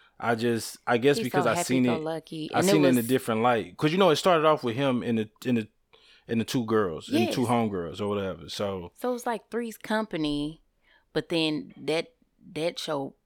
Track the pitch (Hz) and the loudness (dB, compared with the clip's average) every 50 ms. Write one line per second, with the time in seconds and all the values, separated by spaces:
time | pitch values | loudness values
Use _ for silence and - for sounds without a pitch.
0 | _ _ _ - - 113 120 110 120 120 117 110 - - - - _ - 123 117 | _ _ _ -6 -2 -2 0 0 0 0 0 -2 -4 -8 -12 -8 _ 0 2 4
1 | 120 143 147 117 113 127 - 180 - 117 110 175 175 - 127 131 127 123 - 156 | 4 4 4 2 0 -2 0 2 2 2 2 2 0 0 2 2 2 2 2 0
2 | 156 156 165 160 - - 160 160 151 - - - - 190 165 156 143 135 127 120 | -2 -4 -6 -6 -8 -10 -10 -10 -8 -4 -2 2 4 4 4 6 6 6 4 4
3 | 113 117 131 123 - - 113 110 117 123 120 110 90 87 90 - 151 151 165 190 | 2 2 0 0 0 0 0 2 2 2 2 2 0 -4 -4 -2 0 0 2 4
4 | 196 170 147 - - 196 175 160 151 156 156 143 - 120 110 131 139 135 127 117 | 4 4 4 4 4 4 4 4 4 4 2 2 0 -2 -2 0 0 0 0 0
5 | 87 120 117 110 107 107 _ _ - 127 123 113 107 - _ _ _ _ _ _ | 0 0 0 -2 -2 -4 _ _ -2 0 0 0 -2 -4 _ _ _ _ _ _
6 | _ _ _ _ _ - 117 113 104 - - 131 113 110 113 107 104 87 78 73 | _ _ _ _ _ -4 -2 -2 -2 0 -2 -2 0 2 2 2 2 2 -2 -6
7 | - - 85 110 113 - - 135 120 113 123 117 113 107 101 90 85 80 80 98 | -6 -2 0 0 2 2 0 0 0 2 2 2 2 0 -2 -4 -4 -6 -6 -4
8 | 104 101 101 101 98 95 82 80 78 - - - 104 101 98 92 87 87 - - | -2 -2 -2 -2 -2 -4 -6 -8 -10 -10 -6 -6 -4 -4 -4 -6 -8 -12 -12 -8
9 | - 247 247 233 - 247 233 202 - _ - 233 240 226 214 - - - 214 220 | -6 -6 -6 -4 -6 -6 -8 -8 -8 _ -8 -6 -6 -8 -10 -12 -6 -4 -4 -4
10 | 220 214 - 160 156 147 147 147 147 151 160 - _ _ _ _ _ _ _ _ | -4 -4 -4 -4 -2 -2 -2 -4 -4 -6 -8 -12 _ _ _ _ _ _ _ _
11 | _ _ - 156 147 - 175 165 160 156 151 147 - - - - 143 139 156 165 | _ _ -4 -4 -4 -2 0 0 0 0 -2 -4 -6 -10 -16 -8 -4 -2 -2 -2
12 | 160 - _ _ _ _ _ _ - - 180 151 160 170 170 - - 165 151 139 | -4 -6 _ _ _ _ _ _ -20 -14 -8 -6 -4 -4 -4 -6 -6 -4 -4 -4
13 | 139 135 - _ _ | -4 -8 -10 _ _